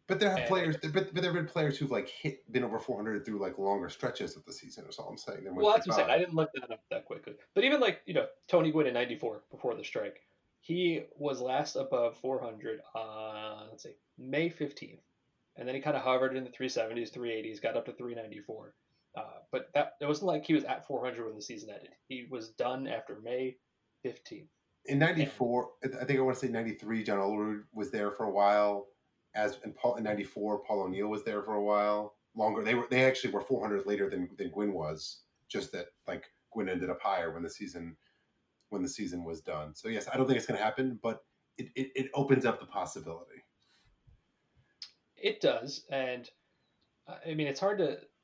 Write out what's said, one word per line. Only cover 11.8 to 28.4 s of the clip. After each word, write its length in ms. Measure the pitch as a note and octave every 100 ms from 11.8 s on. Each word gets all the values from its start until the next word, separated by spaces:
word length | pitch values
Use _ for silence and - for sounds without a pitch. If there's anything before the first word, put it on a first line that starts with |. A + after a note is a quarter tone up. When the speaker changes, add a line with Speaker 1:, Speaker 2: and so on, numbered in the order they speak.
| C3+ B2+ A#2 -
Speaker 2:
four 200 | C3 C3
hundred 420 | A#2+ G#2+ A2+ A2 -
on, 760 | A2+ A2 A2 A2 G#2+ G#2+ A2 A2
let's 140 | G#2+
see, 100 | - - _ -
May 320 | B2+ C#3+ E3
fifteenth. 500 | - D3 - - - _ _ _ _ _ -
And 100 | B2
then 80 |
he 60 | C3+
kinda 200 | D3+ C#3
hovered 360 | C3 B2+ C3 C3
in 80 |
the 60 | B2+
three 180 | - C3
seventies, 420 | B2 A2 A#2+ A2
three 220 | B2 A#2+
eighties, 280 | A2 A2 G#2+
got 160 | A2+ A2+
up 100 | B2+
to 60 |
three 220 | - A#2+
ninety-four. 600 | A#2 G#2+ G#2+ G2+ A2 - _ _ _ _ A2
Uh, 220 | A2 - -
but 180 | B2+ -
that, 200 | C#3+ C#3 -
it 60 | C#3+
wasn't 200 | D3 F#3+
like 180 | D3+
he 80 | D#3+
was 120 | D3+
at 220 | C3 C3 -
four 160 | B2+
hundred 220 | B2+ A#2+
when 120 | A2+ G#2+
the 40 |
season 300 | - G#2+ G#2+
ended. 220 | G2+ - - -
He 180 | B2+ A#2+
was 220 | B2+ A2
done 380 | - B2 C3 C3+
after 320 | A2+ - G#2
May 340 | A#2 B2+ C3 B2+ _ _ _ _
fifteenth. 460 | B2+ - - G#2 - _ _ _
Speaker 1:
In 140 | - C#3
ninety-four, 720 | E3 E3 C#3+ - A#2+ B2 - -
Speaker 2:
And 120 | C3
Speaker 1:
I 100 | C3
think 140 | B2+ C3
I 40 |
wanna 140 | C3 B2+
say 120 | B2
ninety-three, 560 | A2+ A2+ - G#2 A2+
John 160 | G#2+ G2+
Olerud 420 | G2 G#2+ G#2+ G#2 -
was 180 | G#2+ G2
there 200 | A2 G#2
for 140 | -
a 60 | G#2+
while. 580 | G2